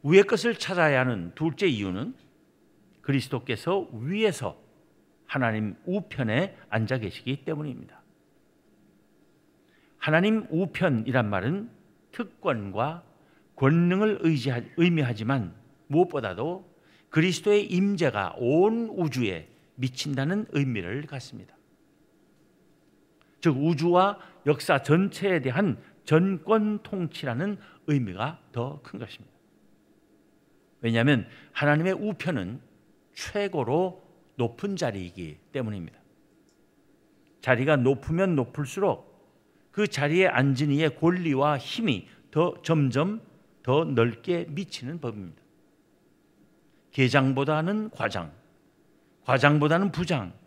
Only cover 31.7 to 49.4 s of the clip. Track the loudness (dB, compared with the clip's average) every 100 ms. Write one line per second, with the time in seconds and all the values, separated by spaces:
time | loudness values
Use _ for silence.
31.7 | 2 0 -2 -4 -6 -6 -4 -6 -10 -16
32.7 | _ _ _ _ -16 -8 -4 -4 -2 0
33.7 | 0 0 -6 -20 _ _ -4 -4 -2 -6
34.7 | -4 -4 -4 -10 -10 -14 -14 _ -6 -6
35.7 | -8 -12 -16 _ _ _ _ _ _ _
36.7 | _ _ _ _ _ _ _ 2 2 4
37.7 | 4 4 2 -2 0 2 2 -2 -6 -8
38.7 | -2 -2 -2 -8 _ _ _ _ _ _
39.7 | -2 -2 0 0 4 4 4 2 2 2
40.7 | 2 0 2 2 2 0 2 2 0 -4
41.7 | -4 -2 -2 -6 -20 _ 0 0 -2 0
42.7 | 2 2 2 -2 -4 -12 -20 _ _ 0
43.7 | 2 2 2 0 0 -4 -4 -2 -8 -8
44.7 | -10 -10 -8 -8 -10 -14 -16 _ _ _
45.7 | _ _ _ _ _ _ _ _ _ _
46.7 | _ _ 0 4 4 2 2 0 0 0
47.7 | -4 -6 -6 -4 -4 -8 -14 _ _ _
48.7 | _ _ _ _ _ 0 4